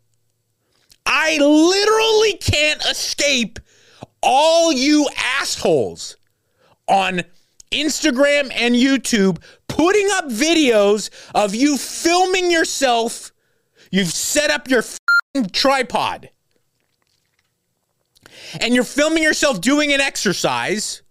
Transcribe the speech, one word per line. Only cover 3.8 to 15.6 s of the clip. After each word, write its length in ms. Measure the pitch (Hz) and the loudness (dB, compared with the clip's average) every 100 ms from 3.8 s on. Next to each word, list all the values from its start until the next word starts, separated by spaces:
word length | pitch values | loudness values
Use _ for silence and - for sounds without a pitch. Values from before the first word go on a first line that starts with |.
| _ _ - _ | _ _ -20 _
all 500 | - 254 311 330 330 | 0 2 4 4 2
you 340 | 269 269 302 285 - | 2 2 2 0 -2
assholes 1000 | 233 269 359 - 214 156 98 82 - - _ _ _ _ _ _ - | -4 -4 -4 -4 0 0 -2 -8 -16 -18 _ _ _ _ _ _ -2
on 340 | 196 185 185 - _ _ - _ | 0 0 -4 -8 _ _ -20 _
Instagram 800 | 233 302 - 302 247 285 285 269 | -4 -4 -2 -2 2 2 2 -2
and 200 | 202 233 | -2 0
YouTube 680 | 240 269 269 - 226 190 170 - - - | 2 2 2 0 0 0 0 -8 -20 -8
putting 400 | - 330 415 392 | 0 2 2 2
up 180 | 381 311 | -2 -4
videos 800 | 214 311 330 277 220 202 208 - - - | -2 0 2 4 4 4 2 -4 -14 -6
of 200 | - 208 | -2 -2
you 220 | 214 285 277 | 0 0 0
filming 760 | - - 330 349 370 370 359 | -6 -4 0 2 2 0 0
yourself. 840 | 339 - - 269 233 226 - - _ _ _ _ _ _ | 0 0 0 0 0 -2 -6 -16 _ _ _ _ _ _
You've 220 | 190 185 | -2 -2
set 360 | - - 294 294 | -4 -2 0 0
up 220 | 294 262 | -2 0
your 80 | 254 | 0
f-ing 720 | - - - 1077 - 277 196 | 0 -4 2 2 2 -4 -2
tripod. 800 | - | 0